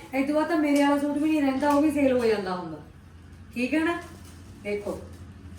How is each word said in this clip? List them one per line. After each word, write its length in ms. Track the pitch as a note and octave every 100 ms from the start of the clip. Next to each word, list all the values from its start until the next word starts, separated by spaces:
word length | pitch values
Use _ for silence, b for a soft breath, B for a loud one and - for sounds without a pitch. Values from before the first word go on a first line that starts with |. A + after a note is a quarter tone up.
| -
ਇਹ 140 | C4 C#4
ਤੋਂ 80 | D4+
ਬਾਅਦ 120 | D#4
ਤਾਂ 100 | E4
ਮੇਰੇ 260 | D4 C#4+
ਵਾਲਾ 140 | C#4+ C#4+
ਸੂਟ 200 | D4 C#4+
ਵੀ 120 | D#4
ਨਹੀਂ 120 | D#4
ਰਹਿੰਦਾ, 280 | C#4 C4 D4
ਉਹ 120 | C#4+
ਵੀ 100 | D4+
ਸੇਲ 260 | C#4 C4+ B3
ਹੋ 80 | A3+
ਜਾਂਦਾ 300 | G#3 F#3 F3+
ਹੁੰਦਾ, 220 | E3 D#3 - - - - - - -
ਠੀਕ 200 | A#3+ B3+
ਹੈ 60 | D#4
ਨਾ। 220 | E4 E4+ - - - - - -
ਦੇਖੋ 380 | G#3 G#3 - - - - - - -